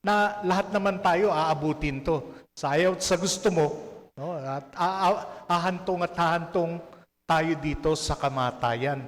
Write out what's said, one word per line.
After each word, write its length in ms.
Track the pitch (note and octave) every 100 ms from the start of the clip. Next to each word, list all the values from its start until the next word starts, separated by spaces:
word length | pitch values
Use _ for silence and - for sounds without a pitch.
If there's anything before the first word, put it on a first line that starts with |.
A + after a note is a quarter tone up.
Na 400 | G3+ G#3 G#3 -
lahat 240 | F#3 F#3 G3 G3+
naman 240 | G3 F#3
tayo 320 | F#3 E3+ G#3
aabutin 720 | D#3 D#3+ D3 D3+ D3+ D3 C3+
to. 400 | C#3 D#3 C3 - -
Sa 240 | - C#3+ D3
ayaw 240 | F#3 F#3
at 80 | -
sa 80 | F3+
gusto 320 | F#3 - G#3+ E3+
mo, 160 | D3 - - - - -
no, 160 | D3+ E3
at 320 | C3+ C#3 C#3+ -
a-, 240 | F3 F#3+ F#3 G3+
a-, 100 | - - -
ahantong 560 | F3 F3 F3+ - F3
at 80 | F3
hahantong 640 | - E3+ E3+ E3 F#3 E3+ E3+ - - _ _
tayo 320 | - D#3+ D#3+ D#3
dito 400 | D3+ C#3+ D#3 D#3
sa 240 | - D3
kamatayan. 800 | C#3 C3+ B2 A#2+ A#2+ A#2 C3+ C#3